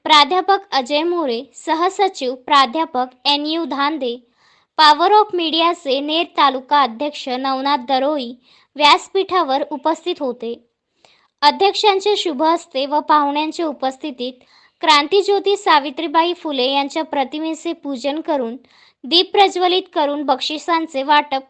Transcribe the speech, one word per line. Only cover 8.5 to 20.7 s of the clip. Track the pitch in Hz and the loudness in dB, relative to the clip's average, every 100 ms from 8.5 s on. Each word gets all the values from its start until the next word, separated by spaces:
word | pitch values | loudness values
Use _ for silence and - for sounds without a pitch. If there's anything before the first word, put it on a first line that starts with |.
| _ _ 269 | _ _ 0
व्यासपीठावर | 294 359 - 392 381 370 294 269 - | 4 4 2 -4 0 0 0 -2 -4
उपस्थित | 294 311 311 349 349 | -4 -4 -4 -6 -6
होते. | 269 240 233 233 _ _ _ _ _ _ _ _ | -6 -6 -10 -12 _ _ _ _ _ _ _ _
अध्यक्षांच्या | 285 254 392 381 415 381 415 381 | 2 4 2 4 2 2 2 0
शुभ | 349 262 | -2 0
हस्ते | 320 330 - 262 277 | 0 0 -2 -6 -2
व | 302 | -2
पाहुण्यांच्या | 302 302 285 294 311 311 320 | 2 2 2 0 -4 -4 -6
उपस्थितीत | 277 262 262 311 254 247 254 _ _ _ _ | -4 -6 -6 -10 -8 -10 -10 _ _ _ _
क्रांतीज्योती | 330 294 294 392 392 392 392 392 | 2 2 4 2 2 0 0 0
सावित्रीबाई | 381 311 285 269 320 320 339 | 2 2 2 -4 -2 0 0
फुले | 339 320 269 254 | -2 -6 -2 -2
यांच्या | 277 277 330 | -2 -2 -6
प्रतिमेचे | 311 277 254 302 320 320 339 | -4 -4 -4 -4 -6 -6 -8
पूजन | 330 285 262 277 302 | -8 -8 -6 -6 -4
करून | 320 285 226 247 _ _ _ _ | -4 -4 -4 -8 _ _ _ _
दीप | 254 339 370 | -2 0 2
प्रज्वलित | 415 392 359 359 370 381 | 2 2 2 0 0 -2
करून | 339 294 285 | -2 -2 -2
बक्षिसांचे | 269 262 - 302 - | -2 -2 -4 -6 -2